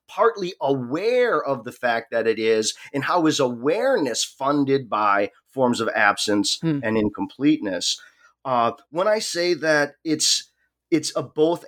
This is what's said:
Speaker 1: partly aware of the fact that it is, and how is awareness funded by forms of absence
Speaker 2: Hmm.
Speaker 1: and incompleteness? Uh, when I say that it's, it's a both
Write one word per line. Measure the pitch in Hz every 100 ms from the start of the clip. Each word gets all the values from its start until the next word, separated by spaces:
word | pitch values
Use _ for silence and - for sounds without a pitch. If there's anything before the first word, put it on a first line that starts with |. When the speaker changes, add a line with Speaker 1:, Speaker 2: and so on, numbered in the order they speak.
| _
Speaker 1:
partly | - 226 214 180 -
aware | 143 139 120 156 214 247 240 156
of | 139 127
the | 117
fact | - 120 117 -
that | 117 113
it | 107
is, | 110 110 110 - -
and | 139
how | 135 175 156
is | 143
awareness | 127 117 135 196 262 240 135 113 -
funded | - 139 147 135 135 120
by | 110 104 101 98 _ _
forms | 135 123 120
of | 110
absence | 110 107 101 - 104 101 -
Speaker 2:
Hmm. | 165 143
Speaker 1:
and | 117 110
incompleteness? | 104 98 98 - 143 151 104 90 - - - _ _ _ 135
Uh, | 123 117 117 _
when | 156 208
I | 214
say | - 170 175 170
that | 156 151 143 -
it's, | 160 151 - - - _ _ _ -
it's | 156 - 160
a |
both | 147 - 160 170